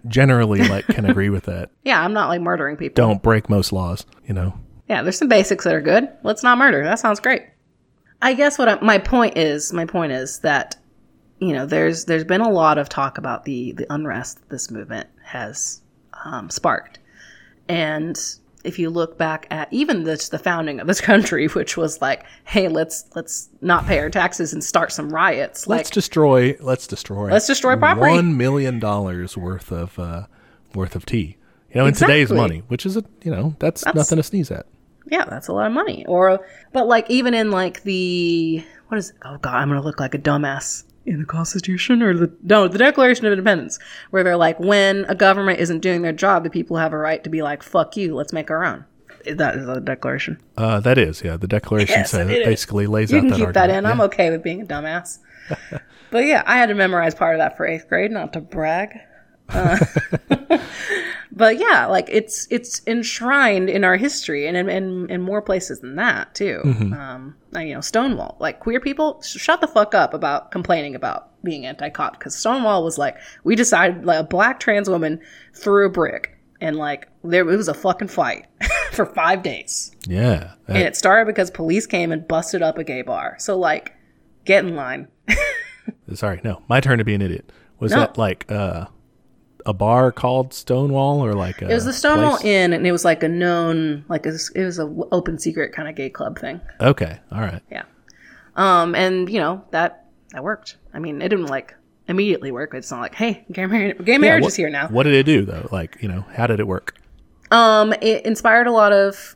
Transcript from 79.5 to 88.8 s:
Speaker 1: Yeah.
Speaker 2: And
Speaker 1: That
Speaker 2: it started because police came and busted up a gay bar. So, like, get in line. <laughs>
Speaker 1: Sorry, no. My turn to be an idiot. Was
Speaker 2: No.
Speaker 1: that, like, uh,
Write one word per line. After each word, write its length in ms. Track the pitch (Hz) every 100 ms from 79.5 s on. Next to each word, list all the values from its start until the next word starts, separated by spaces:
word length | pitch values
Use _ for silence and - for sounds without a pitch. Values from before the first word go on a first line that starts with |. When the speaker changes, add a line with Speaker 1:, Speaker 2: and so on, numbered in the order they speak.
| 98 - - - - -
Speaker 1:
Yeah. 460 | 90 123 92 - - -
Speaker 2:
And 80 | 135
Speaker 1:
That 100 | 175
Speaker 2:
it 100 | -
started 300 | - 220 214
because 240 | 208 180
police 360 | - 165 165 -
came 260 | 185 165
and 140 | 160 160
busted 340 | 160 - 185
up 160 | 165 160
a 60 |
gay 180 | 156 127
bar. 340 | 127 92 71 -
So, 200 | - 185
like, 360 | 170 156 - _ _ _ _ _
get 200 | - 196
in 120 | 185 160
line. 320 | 131 131 147 _ -
<laughs> 880 | 539 587 - - - - - -
Speaker 1:
Sorry, 260 | - 101 85
no. 180 | 113 101 -
My 120 | 123
turn 180 | 139 120
to 60 |
be 100 | 107
an 80 | 101
idiot. 280 | 98 80 - - _ -
Was 140 | 110
Speaker 2:
No. 80 | -
Speaker 1:
that, 180 | - -
like, 260 | 107 92 -
uh, 360 | 104 95 85